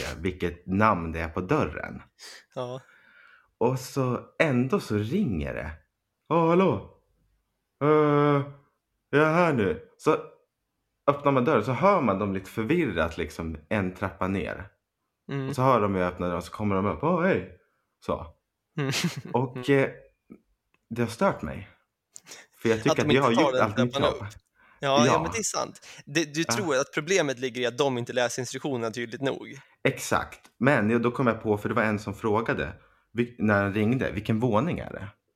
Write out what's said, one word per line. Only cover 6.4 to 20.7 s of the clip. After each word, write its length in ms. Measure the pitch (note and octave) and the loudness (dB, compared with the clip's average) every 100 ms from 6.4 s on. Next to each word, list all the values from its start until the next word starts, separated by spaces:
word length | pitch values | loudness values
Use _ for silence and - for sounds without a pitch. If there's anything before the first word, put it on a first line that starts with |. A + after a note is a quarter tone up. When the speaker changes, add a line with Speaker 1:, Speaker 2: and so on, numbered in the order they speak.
| E3 | 4
Speaker 1:
hallå? 480 | F3 F#3 G#2 - _ _ _ _ _ _ _ _ _ | 4 4 0 -6 _ _ _ _ _ _ _ _ _
Eh, 680 | C#3+ D3+ D3+ D3 D3 C#3+ C#3 - _ _ _ _ _ | 4 4 4 4 4 2 0 -10 _ _ _ _ _
jag 120 | C#3+ D#3 | 2 4
är 60 | |
här 200 | E3 E3+ | 4 2
nu." 360 | B2+ F#2+ - - _ | 2 0 -2 -8 _
Så 200 | D3+ - - - _ _ _ _ _ _ - | 0 0 -2 -20 _ _ _ _ _ _ -2
öppnar 240 | C#3 C#3+ | 0 2
man 140 | C3+ C#3 | 2 4
dörren 180 | B2+ A2 | 2 2
så 60 | |
hör 300 | B2 F#3+ F#3+ | 2 2 4
man 180 | A#2 F#2+ | 2 0
dem 140 | G#2 | -2
lite 160 | F#2+ G2 | -4 -6
förvirrat 680 | - A2 F3 C3+ E2 D#2+ - | -4 0 0 0 0 -2 -2
liksom 400 | D#2 - E2 D#2 - | -8 -6 -8 -8 -4
en 260 | G#2+ F#2 F2+ | -2 -2 -4
trappa 320 | F#2+ - F#2+ | -8 -4 -2
ner. 400 | G2 A1 - - _ _ _ _ _ - | -2 -4 -8 -12 _ _ _ _ _ -8
Speaker 2:
Mm. 180 | C#3 C3+ | -6 -4
Speaker 1:
Och 60 | C3 | 0
så 60 | |
hör 200 | C3+ A#2+ | 4 4
de 140 | G#2 F#2+ | 2 0
ju 60 | |
öppna 220 | F2+ F2+ F2+ | 0 -2 -4
dörren 120 | E2+ | -4
och 60 | |
så 80 | - | -6
kommer 240 | - G#2+ F#2+ | -4 0 0
de 100 | G2+ | 0
upp. 180 | E2+ | 0
"Åh, 200 | D3+ F3+ | 0 2
hej." 340 | F#3 A2+ F2+ - _ _ _ _ - | 2 0 -4 -14 _ _ _ _ -6
Så. 220 | D2 D2+ - _ _ _ D#3 | -6 -8 -18 _ _ _ -6
Speaker 2:
Mm. 140 | C#3 - E3+ | -4 -2 -4
<laughs> 220 | C3+ - | -6 -4
Speaker 1:
Och, 360 | A#2+ C3 C3 B2+ | -2 -2 -4 2
eh, 200 | C#3 C3 - - _ _ - _ _ _ | 2 2 -4 -20 _ _ -20 _ _ _